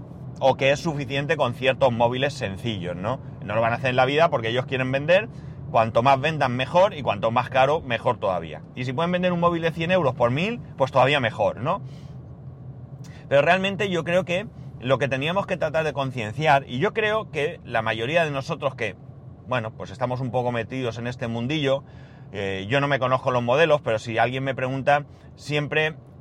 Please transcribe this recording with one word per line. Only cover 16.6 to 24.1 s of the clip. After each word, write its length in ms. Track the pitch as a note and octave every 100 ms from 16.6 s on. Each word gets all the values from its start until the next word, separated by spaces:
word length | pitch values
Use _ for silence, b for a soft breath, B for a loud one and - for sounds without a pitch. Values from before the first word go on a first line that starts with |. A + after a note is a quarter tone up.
| -
y 120 | B2
yo 140 | G3
creo 380 | G#3+ G#3+ A3 -
que 300 | D3 D3+ D3+
la 180 | C3+ A#2
mayoría 440 | A2+ A2 A#2+ E3+ D#3
de 60 |
nosotros 440 | C#3 C3+ D3+ C#3+ -
que, 200 | A2 F2+ - - - - -
bueno, 240 | B2 A2
pues 200 | - F#2
estamos 280 | G2 B2+ B2+
un 120 | C3
poco 200 | B2 B2
metidos 460 | A#2+ A2 C3 B2 A#2
en 100 | A#2+
este 200 | B2+ A#2+
mundillo, 560 | A#2 A#2+ D#3 C3+ C#3 B B B B -
eh, 360 | G2 G2 F#2+ G2
yo 100 | C#3
no 80 | C#3+
me 120 | C3+
conozco 320 | B2+ B2+ C#3
los 100 | B2+
modelos, 400 | A#2+ C#3 E3 D3
pero 160 | B2 A2
si 180 | A#2+